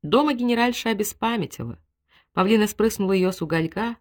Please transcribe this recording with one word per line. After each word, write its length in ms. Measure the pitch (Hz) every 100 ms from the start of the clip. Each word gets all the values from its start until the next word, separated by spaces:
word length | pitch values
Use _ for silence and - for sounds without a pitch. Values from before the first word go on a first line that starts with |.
Дома 320 | 151 226 302
генеральша 560 | 247 240 233 247 240 233
обеспамятила. 880 | 208 208 - 226 233 160 - 117 - _ _ _ _ _
Павлина 340 | - 185 220 208
спрыснула 460 | - 226 220 190
её 200 | 190 185
с 100 | 185
уголька 540 | 160 165 160 190 233 233